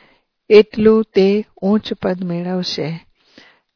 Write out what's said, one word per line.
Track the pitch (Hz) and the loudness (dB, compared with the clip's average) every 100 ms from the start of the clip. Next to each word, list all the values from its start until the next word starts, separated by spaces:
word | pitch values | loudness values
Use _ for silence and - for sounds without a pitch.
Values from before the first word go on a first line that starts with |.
| _ _ _ _ - | _ _ _ _ 4
એટલું | 214 214 - 214 220 220 | 4 4 2 2 2 0
તે | - 190 208 214 _ | 0 0 0 -4 _
ઉચ્ચ | 196 214 - | -2 -2 -4
પદ | 208 196 180 | -6 -6 -6
મેળવશે. | 185 170 180 185 180 - 147 165 - _ _ _ - _ _ | -6 -8 -6 -6 -6 -8 -8 -10 -14 _ _ _ -20 _ _